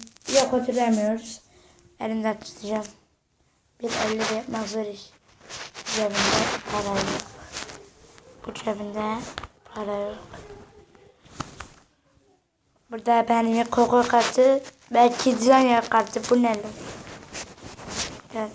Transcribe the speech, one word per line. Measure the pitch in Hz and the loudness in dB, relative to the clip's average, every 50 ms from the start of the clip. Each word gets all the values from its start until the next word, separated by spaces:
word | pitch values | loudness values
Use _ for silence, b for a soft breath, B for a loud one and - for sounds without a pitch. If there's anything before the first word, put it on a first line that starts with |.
| - - - - - - 247 | -10 -16 -20 -18 -6 0 2
Yok | 269 262 254 254 | 2 2 4 0
oturamıyoruz. | 247 247 254 226 247 240 233 220 214 208 214 226 226 - - - - _ b b b b b b b b b _ - | -2 -2 0 -2 0 2 2 2 2 2 0 -2 -4 -6 -12 -16 -18 _ b b b b b b b b b _ -10
Elimde | - 220 220 220 220 220 208 214 | -8 -6 -6 -2 -2 -4 -4 -4
tutacağım. | - - - - 214 202 214 214 214 - - _ _ _ _ _ _ _ _ _ _ _ _ _ _ _ _ - 233 | -8 -16 -16 -12 -8 -6 -6 -6 -6 -8 -14 _ _ _ _ _ _ _ _ _ _ _ _ _ _ _ _ -10 -6
Bir | 233 | -4
elli | - - - 214 220 220 | -2 -2 -2 0 0 -2
de | 220 220 220 | -2 -2 -2
yapmak | 220 240 - 240 220 220 202 | -4 -4 -6 -6 -6 -6 -4
zor | 202 220 214 | -4 -6 -6
iş. | 208 202 202 - - _ _ _ _ _ _ - - - - - - - - - - - | -6 -8 -12 -16 -20 _ _ _ _ _ _ -20 -16 -16 -14 -14 -16 -16 -14 -10 -6 -2
Cebimde | 220 214 208 202 202 202 202 - 220 226 - - - - - - | -2 -2 0 0 0 0 2 2 2 2 0 -2 -6 -6 -6 -4
para | 208 202 202 | -4 -2 -2
yok. | 202 196 - - - - - - - - - - - - - - - - - - _ _ - - - - - - - - - | -2 -2 -2 -2 -2 -6 -8 -10 -14 -20 -18 -14 -12 -12 -12 -12 -14 -18 -20 -20 _ _ -20 -20 -20 -20 -20 -20 -20 -20 -16
Bu | - 214 | -14 -12
cebimde | - - 220 214 202 208 208 202 214 214 214 220 233 254 - - - - - _ _ _ - - | -8 -6 -6 -6 -6 -6 -8 -6 -6 -4 -4 -4 -6 -6 -10 -12 -12 -14 -14 _ _ _ -16 -10
para | 214 214 202 208 | -10 -6 -4 -4
yok. | 202 202 208 214 220 - - - - - 415 415 - - - - - - _ _ - - - _ _ _ - - - - - - - - - - - _ _ _ _ _ _ _ _ _ _ _ _ _ _ _ _ _ _ _ _ _ - | -4 -4 -6 -8 -12 -16 -18 -18 -18 -18 -18 -18 -20 -20 -20 -20 -20 -20 _ _ -20 -20 -20 _ _ _ -20 -14 -14 -14 -14 -14 -20 -20 -20 -20 -20 _ _ _ _ _ _ _ _ _ _ _ _ _ _ _ _ _ _ _ _ _ -14
Burada | 233 226 226 240 233 233 226 233 | -12 -6 2 4 4 4 4 4
benim | 233 233 233 226 226 226 233 233 - | 4 4 4 2 2 2 0 2 4
Coco | - 240 240 240 247 233 240 | 4 4 6 6 4 4 6
kartı. | - 240 226 - - - 254 269 269 277 277 - - _ _ - | 4 4 4 4 4 6 6 6 6 4 0 -6 -20 _ _ 0
Belki | 226 233 240 240 240 - - 269 240 | 4 6 6 6 6 4 2 2 2
Zanya | 214 220 254 262 262 262 247 240 233 | 4 6 6 8 8 8 6 4 4
kartı. | 226 - - 226 208 - - 240 226 - | 2 2 2 2 2 2 -4 -6 0 2
Bu | 247 247 240 | 4 4 4
ne | 233 | 2
lan? | 220 208 208 214 214 - - - - - - - - - - - - - - - - - - - - - - - - - - - - - - - - | 2 -2 -4 -8 -12 -12 -14 -14 -14 -14 -14 -16 -16 -18 -18 -16 -14 -14 -14 -14 -16 -18 -18 -18 -18 -16 -14 -10 -8 -6 -6 -8 -8 -14 -18 -12 -8
Evet, | 226 214 214 - | -8 -6 -8 -8